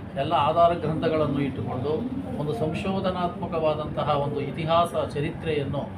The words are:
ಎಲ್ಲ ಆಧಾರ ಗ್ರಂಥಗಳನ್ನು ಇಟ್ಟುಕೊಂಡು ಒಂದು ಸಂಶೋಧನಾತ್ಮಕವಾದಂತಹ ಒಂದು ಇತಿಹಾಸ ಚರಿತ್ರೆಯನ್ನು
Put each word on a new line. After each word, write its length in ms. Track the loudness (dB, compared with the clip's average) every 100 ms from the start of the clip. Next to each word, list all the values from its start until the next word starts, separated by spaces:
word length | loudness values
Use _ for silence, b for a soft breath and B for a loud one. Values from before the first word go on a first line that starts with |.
| -8 -4
ಎಲ್ಲ 140 | 2
ಆಧಾರ 420 | 4 4 6 6
ಗ್ರಂಥಗಳನ್ನು 680 | 6 0 0 2 2 2 2
ಇಟ್ಟುಕೊಂಡು 500 | 0 -2 -4 -2 -2 -2 -2 -6 -6 -4
ಒಂದು 120 | -4
ಸಂಶೋಧನಾತ್ಮಕವಾದಂತಹ 1700 | -2 -2 -2 -2 0 0 0 -2 -4 -4 0 2 0 -2 -2 0 2
ಒಂದು 180 | 0 -2
ಇತಿಹಾಸ 760 | -4 -4 2 4 4 0 -2
ಚರಿತ್ರೆಯನ್ನು 760 | -2 -4 -4 -2 -2 -2 -4 -6